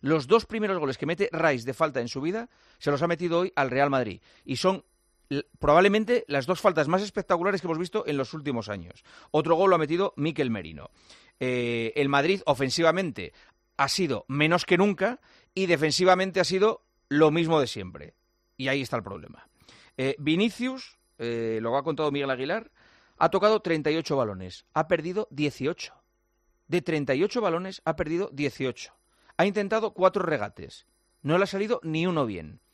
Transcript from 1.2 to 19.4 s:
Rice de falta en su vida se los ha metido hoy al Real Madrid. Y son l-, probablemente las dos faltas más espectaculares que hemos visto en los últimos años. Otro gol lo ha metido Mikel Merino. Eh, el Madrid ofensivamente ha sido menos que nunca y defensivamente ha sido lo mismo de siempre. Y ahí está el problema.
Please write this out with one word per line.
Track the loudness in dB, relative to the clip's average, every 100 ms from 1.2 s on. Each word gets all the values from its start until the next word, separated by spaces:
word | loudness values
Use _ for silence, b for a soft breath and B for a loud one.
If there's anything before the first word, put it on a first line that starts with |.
| -4
Rice | 2 2 2
de | -4
falta | -2 -2 0
en | -4
su | -4
vida | -4 -6 -8 b b b
se | -2
los | 0
ha | 0
metido | 0 0 0
hoy | 0
al | 0 0
Real | 2 2
Madrid. | 2 -2 -6 b b
Y | -8 -2
son | 0 0 -6 _ _ _ _
l-, | -6 -6 _
probablemente | 4 6 6 4 2 0 0
las | -4 -2
dos | 0
faltas | 2 2 2
más | 0
espectaculares | -2 -6 -2 0 0 -2
que | -2
hemos | -4
visto | -2 -4
en | -4 -4
los | -4
últimos | -6 -6 -6 -6
años. | -8 -10 -20 _ B B
Otro | 0 2
gol | 4 6
lo | 4
ha |
metido | 2 0 -2 -2
Mikel | -4 -2 -2
Merino. | -2 -6 -14 -18 b b b b _
Eh, | -4 -2 -2 -2 -2
el | 0 2
Madrid | 2 2 0 0
ofensivamente | 0 0 2 2 2 -2 -6 -12 b b _ _ -2
ha | -2
sido | 0 0 -2 -4
menos | 0 2 2
que | 2 4
nunca | 4 2 -2 -4 b b b
y | -4 0
defensivamente | 2 2 4 6 6 4 0
ha |
sido | 0 2 2 0 _ _ _
lo | 4 6
mismo | 4 2 2
de | 2
siempre. | -4 -12 -14 -18 _ _ _ _ _
Y | -2
ahí | -2
está | -2 -4
el |
problema. | -6 -14 -14 -20